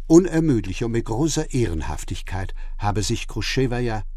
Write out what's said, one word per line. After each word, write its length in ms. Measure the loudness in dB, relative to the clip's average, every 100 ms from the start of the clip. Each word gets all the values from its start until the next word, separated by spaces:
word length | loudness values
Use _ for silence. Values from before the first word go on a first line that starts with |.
| 6
Unermüdlich 760 | 8 8 2 2 2 0 -4
und 80 | -2
mit 140 | -2 -2
großer 480 | 0 0 0 -2
Ehrenhaftigkeit 1040 | 0 0 0 -4 -6 -6 -8 -6 -6 -6 -6 -8 -4
habe 240 | -2 0
sich 240 | 0 -2 -4
Kruschewaja 760 | -4 -2 0 0 0 -2 -4 -6